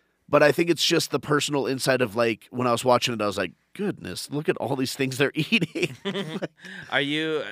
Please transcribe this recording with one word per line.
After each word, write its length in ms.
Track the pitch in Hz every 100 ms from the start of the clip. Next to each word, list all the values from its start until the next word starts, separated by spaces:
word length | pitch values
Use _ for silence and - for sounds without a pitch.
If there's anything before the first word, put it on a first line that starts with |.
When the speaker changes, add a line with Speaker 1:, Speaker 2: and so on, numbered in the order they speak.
| _ _ -
Speaker 1:
But 140 | 147
I 80 | 147
think 200 | 143 170
it's 140 | 160
just 280 | - 165 -
the 80 | 139
personal 460 | - 147 143 143 113
insight 340 | 131 139 127
of, 160 | 120 107
like, 320 | 117 107 -
when 160 | 120 123
I 60 |
was 120 | 117
watching 300 | 127 120 -
it, 60 | 113
I 40 | 104
was 100 | 98
like, 140 | 90 - _
"Goodness, 540 | - 202 - 92 87 -
look 180 | 139 156
at 80 | -
all 180 | 110
these 200 | 135 131 -
things 220 | 135 127
they're 120 | 139
<laughs> 40 | -
eating." 580 | 151 226 165 330 165 123
Speaker 2:
<laughs> 360 | 196 196 185 165 180 - 185 190 156
Are 100 | 131
you, 420 | 143 156 160 156 101